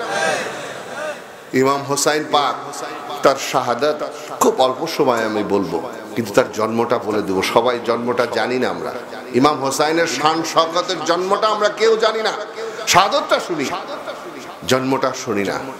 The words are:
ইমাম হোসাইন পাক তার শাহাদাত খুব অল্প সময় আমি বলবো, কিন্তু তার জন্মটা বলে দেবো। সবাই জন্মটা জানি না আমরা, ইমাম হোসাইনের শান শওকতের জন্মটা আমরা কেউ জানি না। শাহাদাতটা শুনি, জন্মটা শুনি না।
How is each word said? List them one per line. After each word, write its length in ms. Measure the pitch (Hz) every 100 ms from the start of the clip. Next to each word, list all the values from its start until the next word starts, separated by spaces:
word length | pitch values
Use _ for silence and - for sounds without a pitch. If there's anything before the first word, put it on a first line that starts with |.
| - 202 - - - - - - - - - - - - -
ইমাম 300 | 131 135 143
হোসাইন 420 | 135 139 156 151 139
পাক 220 | 147 131 117 139 - 151 151 - 147
তার 140 | 139 135 -
শাহাদাত 580 | 139 123 120 147 147 139 - - 131
খুব 200 | - -
অল্প 260 | 127 127 165
সময় 380 | - 135 117
আমি 180 | 110 107
বলবো, 480 | 92 101 87 82 - 113 107 -
কিন্তু 180 | 107
তার 180 | 117 120
জন্মটা 460 | 107 110 113 117 117
বলে 240 | 101 107
দেবো। 200 | 92 95
সবাই 360 | 90 120 123 120 107
জন্মটা 400 | 117 120 120 117
জানি 320 | 117 117 127
না 100 | 110
আমরা, 260 | 90 76 - - 110 -
ইমাম 300 | 120 147 139
হোসাইনের 420 | 135 131 151 165 160
শান 360 | 135 151 165
শওকতের 640 | 160 156 165 170 180 170
জন্মটা 440 | 156 175 185 202 214
আমরা 200 | 208 208
কেউ 280 | - 226 214
জানি 260 | 214 220
না। 100 | 214 147 - - 226 233 220
শাহাদাতটা 540 | 175 208 285 302 277
শুনি, 240 | - 160 127 185 254 302 - - - 143 - - -
জন্মটা 440 | 127 131 131 131 123
শুনি 200 | 123 101
না। 140 | 95 104 135